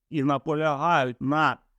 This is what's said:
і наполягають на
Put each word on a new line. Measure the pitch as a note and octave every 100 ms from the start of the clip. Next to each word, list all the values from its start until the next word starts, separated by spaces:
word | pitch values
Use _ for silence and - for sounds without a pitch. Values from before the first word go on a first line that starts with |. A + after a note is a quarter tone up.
| _
і | D#3
наполягають | C3+ C#3 D#3 D3+ D#3 C#3 D#3+ E3 B2+ A#2+
на | C3+ D3+ D3 B2 _